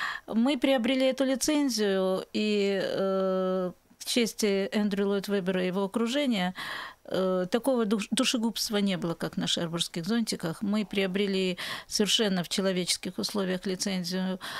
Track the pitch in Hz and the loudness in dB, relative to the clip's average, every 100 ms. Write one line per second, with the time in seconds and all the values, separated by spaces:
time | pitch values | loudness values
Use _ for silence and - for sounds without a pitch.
0 | - - - 220 247 294 277 269 226 262 | -6 -8 -4 0 2 2 2 2 2 2
1 | 262 262 262 262 - 302 285 214 208 190 | 2 2 2 0 2 2 2 2 2 2
2 | 190 185 - 208 214 208 196 190 - - | 2 0 -2 -2 0 2 2 2 0 0
3 | 190 190 190 185 185 185 180 - _ - | 0 2 2 2 2 0 -2 -6 _ -14
4 | - 254 220 - 214 196 196 214 208 196 | -2 0 0 0 2 2 0 0 0 2
5 | 202 202 196 202 180 185 185 185 196 226 | 2 0 0 0 0 0 0 0 0 0
6 | 226 277 285 208 180 - - - - - | 0 0 2 2 0 -2 -8 -10 -12 -14
7 | - 180 185 185 180 240 269 247 214 220 | -6 0 2 0 0 0 2 2 2 0
8 | - 226 247 247 226 - - 208 202 175 | 0 0 2 2 0 -2 -2 0 0 0
9 | 170 165 165 - 175 - 170 170 - 175 | -2 -2 -4 -2 -2 0 -2 -2 -4 -4
10 | 165 233 214 - 165 160 202 214 196 202 | -2 0 0 -2 -4 -4 -2 -2 -2 -2
11 | 190 190 202 190 185 180 - - - - | 0 0 0 0 0 -2 -6 -10 -4 0
12 | 196 - 208 185 165 - 190 185 175 - | 2 2 2 0 -2 0 0 0 0 -2
13 | 190 202 190 208 185 185 196 185 202 185 | -4 -6 -4 -2 -2 -2 -4 -4 -2 -4
14 | 175 185 190 185 - - | -4 -2 -2 -4 -8 -10